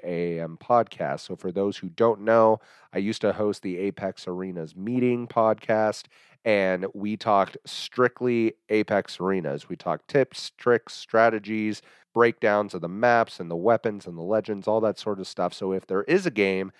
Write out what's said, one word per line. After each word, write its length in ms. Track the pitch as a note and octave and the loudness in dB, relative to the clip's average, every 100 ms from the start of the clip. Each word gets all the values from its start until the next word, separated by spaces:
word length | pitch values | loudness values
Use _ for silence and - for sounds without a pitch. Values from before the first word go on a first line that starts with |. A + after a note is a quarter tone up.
A 340 | F2 E2+ F2 E2 | -6 -4 -4 -4
A 40 | |
M 140 | E2 E2 | -8 -8
podcast. 600 | - A#2+ A2 - E2 C#2 | 0 2 2 -4 -6 -6
So 140 | - | -8
for 160 | F2+ F#2+ | -10 -6
those 280 | F2+ G2+ F#2+ | -2 -2 -4
who 100 | F#2 | -8
don't 320 | E2 A2+ G#2+ | 0 2 2
know, 400 | G#2+ A2+ A2 A2 - - _ | 2 4 6 4 -2 -20 _
I 60 | - | -4
used 240 | G2+ G#2+ | -4 -2
to 100 | G#2+ | -2
host 300 | F#2+ G#2+ G2+ | 0 -2 -2
the 160 | G2+ F2 | -6 -4
Apex 500 | G2+ F2+ F#2+ - - | -4 -4 -8 -8 -10
Arenas 480 | F2+ F#2+ F2 D#2+ F2+ | -8 -8 -8 -10 -10
Meeting 500 | G2+ B2 B2 A#2+ A#2+ | -4 0 2 0 -2
podcast, 800 | - A2 G#2+ - A2 A2 G#2 - _ _ _ | 2 2 2 0 0 0 -2 -10 _ _ _
and 420 | A#2 G#2 F#2+ F#2 F#2+ | 0 2 2 0 -4
we 240 | G#2 G#2 G#2+ | -6 -6 -4
talked 400 | A#2 G2+ F#2+ - | 2 2 2 -4
strictly 880 | - - - - B2 - B2 A#2+ A2+ - - | -14 -12 -6 2 2 2 0 2 0 -2 0
Apex 500 | G#2+ G#2 G2+ - - | 0 2 0 -2 -4
Arenas. 500 | F#2 F#2+ D#2 D2 - | -2 -2 -2 -6 -8
We 80 | F2 | -8
talked 320 | F2+ D#2 - | -4 -6 0
tips, 420 | C#3+ C3 - - - | 0 0 -2 -14 -4
tricks, 340 | - A#2+ - | 2 2 0
strategies, 880 | - - A2+ A2+ A2 G#2 A2 G#2+ G2+ - _ _ | -16 -2 4 4 2 -4 -4 -4 -6 -12 _ _
breakdowns 640 | A2+ A#2+ A2+ G#2+ G#2 G2+ | 2 2 4 2 4 2
of 80 | F#2 | -4
the 60 | E2+ | -8
maps 520 | F#2+ A#2+ A#2 A2+ - | 0 4 4 2 -4
and 100 | F2 | -8
the 60 | E2+ | -2
weapons 500 | G2 A2+ A#2 G#2 F#2 | 2 2 0 -6 -10
and 120 | E2+ | -10
the 40 | |
legends, 460 | E2+ A2 G#2 G2+ F#2+ | -2 0 0 -4 -2
all 120 | A2 | 0
that 160 | A2 G2 | 0 -2
sort 220 | - G2 | -6 -6
of 60 | F#2 | -8
stuff. 280 | - F2+ | -4 -4
So 180 | - G2 | -4 -4
if 140 | F#2+ - | -4 -2
there 160 | F#2+ | -2
is 240 | G2+ F3+ F3+ | 0 0 0
a 40 | |
game 400 | G#2+ G2 F#2+ F#2+ | 0 0 0 -6